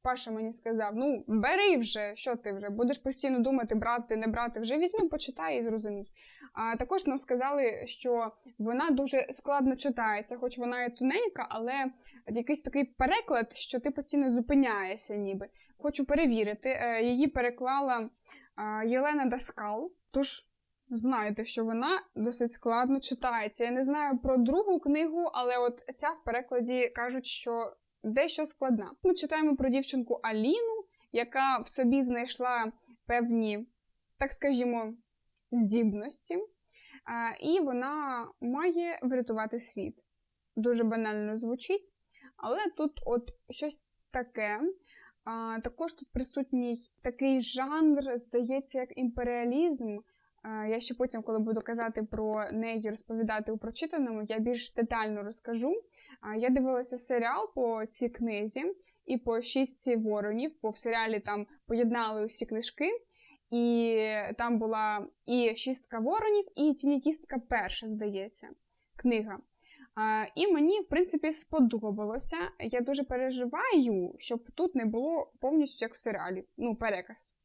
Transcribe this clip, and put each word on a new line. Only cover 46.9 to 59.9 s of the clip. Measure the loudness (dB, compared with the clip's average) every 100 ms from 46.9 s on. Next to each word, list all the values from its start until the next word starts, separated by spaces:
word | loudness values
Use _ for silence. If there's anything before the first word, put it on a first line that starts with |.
| _
такий | -8 0 2 4
жанр, | 2 -2 -2 4 6 4 2 -4
здається, | 0 0 2 0 -2 -6
як | -6 -2
імперіалізм. | -2 0 -2 0 0 4 2 2 -4 -6 -12 _ _ _
А, | -10 -6
я | -2 -2
ще | -4
потім, | -2 -2 -2
коли | -2 0
буду | 0 -2
казати | -2 -4 -4 -4
про | -4 -4 -2 -2 -2
неї, | -4 -2 -4 -4
розповідати | -8 -6 -2 0 -2 -4
у | -6
прочитаному, | -6 -6 -4 -2 -2 -2
я | -4 -2
більш | 0 -2 -4
детально | -2 -2 0 -2 -4
розкажу. | -6 -10 -6 -2 0 -2 -4 -20 -20 -14
А, | -6
я | 0 2
дивилася | 4 4 0 -2 -6
серіал | 0 0 2 0 -2
по | 0 0 0
цій | -6 -4 -4
книзі | -2 -2 -2 -4 -2 -4 -6 _ _
і | -4 -2
по | 0 -2
«Шістці | 0 0 0 -2 0